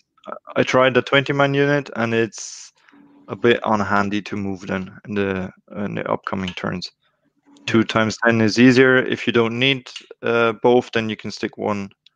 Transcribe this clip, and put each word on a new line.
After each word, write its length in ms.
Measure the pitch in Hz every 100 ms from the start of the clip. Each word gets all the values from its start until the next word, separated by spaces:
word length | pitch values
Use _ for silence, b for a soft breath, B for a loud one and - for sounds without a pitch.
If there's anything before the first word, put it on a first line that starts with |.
| _ _ - - - -
I 60 |
tried 320 | 127 131 131
the 80 | 127
twenty-man 520 | - 139 139 143 139
unit, 360 | 139 143 147 135 -
and 160 | 113
it's 580 | 113 113 - - - - _ b b _ _ -
a 80 | 104
bit 240 | 120 117
unhandy 580 | - 107 98 101 101 104
to 140 | - 104
move 300 | 98 92 98
then 300 | 95 92 - -
in 60 |
the, 360 | 101 98 95 92 - - -
in 200 | 104 55
the 120 | -
upcoming 400 | - - 98 92
turns. 400 | - 104 92 - _ _ _ _ _ _ _ -
Two 160 | 113
times 340 | 107 113 110 -
ten 160 | 117 117
is 180 | 110 113
easier 380 | 131 123 131 127
if 280 | - 117 -
you 60 |
don't 260 | 117 113 117
need, 320 | 131 131 - - - -
uh, 300 | 120 117 117 107
both, 280 | 123 123 -
then 160 | 117 110
you 80 | 107
can 140 | 107
stick 260 | - 107 -
one, 320 | 104 101 98 _ _